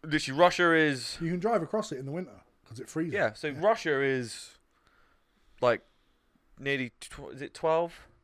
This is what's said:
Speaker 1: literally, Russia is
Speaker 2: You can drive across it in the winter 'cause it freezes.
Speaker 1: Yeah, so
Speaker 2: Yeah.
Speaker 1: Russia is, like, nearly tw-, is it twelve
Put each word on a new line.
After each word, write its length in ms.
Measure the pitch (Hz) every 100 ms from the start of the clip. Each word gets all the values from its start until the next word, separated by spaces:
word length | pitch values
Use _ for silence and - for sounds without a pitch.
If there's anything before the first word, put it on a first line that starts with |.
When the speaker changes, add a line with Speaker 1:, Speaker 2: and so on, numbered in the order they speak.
Speaker 1:
literally, 340 | 160 151 135 135
Russia 360 | 175 - 175
is 420 | 160 156 135 - -
Speaker 2:
You 100 | 165
can 100 | 175
drive 220 | 202 220
across 280 | 160 214 208
it 80 | 131
in 60 | 135
the 60 |
winter 300 | 160 185 - _ _ _
'cause 100 | 113
it 80 | -
freezes. 260 | 160 165
Speaker 1:
Yeah, 180 | 202 123
so 160 | 107 151
Speaker 2:
Yeah. 120 | 143
Speaker 1:
Russia 420 | 196 220 170 135
is, 560 | 139 131 117 - - _ _ _ _ _ _ _ _ _ _ -
like, 200 | 123 113 _ _ _ _ _ _ _ -
nearly 340 | 139 139 123 _
tw-, 300 | - - 107
is 80 | 131
it 140 | 139
twelve 520 | - 160 160 170 - - _